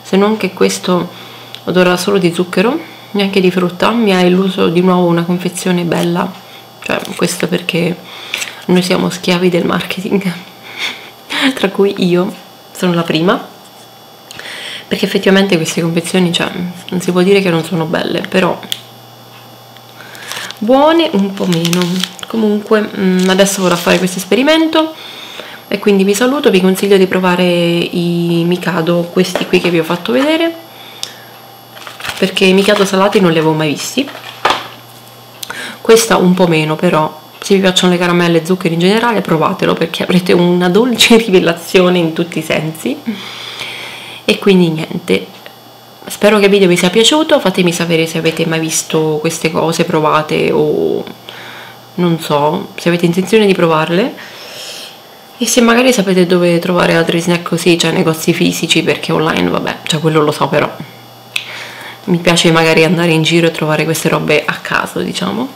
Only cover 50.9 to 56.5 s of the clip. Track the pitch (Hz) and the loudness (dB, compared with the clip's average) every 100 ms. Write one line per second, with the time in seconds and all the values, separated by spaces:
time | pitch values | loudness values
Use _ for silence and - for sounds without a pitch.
50.9 | 58 - - - - - - - - - | -2 -6 -14 -18 -18 -18 -18 -18 -20 -14
51.9 | - 175 165 - 147 147 180 202 - 170 | -2 0 0 0 0 2 -2 -6 -4 -2
52.9 | 170 175 175 185 220 202 175 170 156 160 | 0 0 0 2 4 4 4 2 2 0
53.9 | 170 262 - - - - - - - - | 0 -2 -6 -18 -18 -18 -16 -16 -16 -18
54.9 | - - - - - 233 - 233 233 254 | -20 -20 -20 -20 -6 0 2 4 4 4
55.9 | 247 190 185 175 180 175 | 2 2 2 4 4 2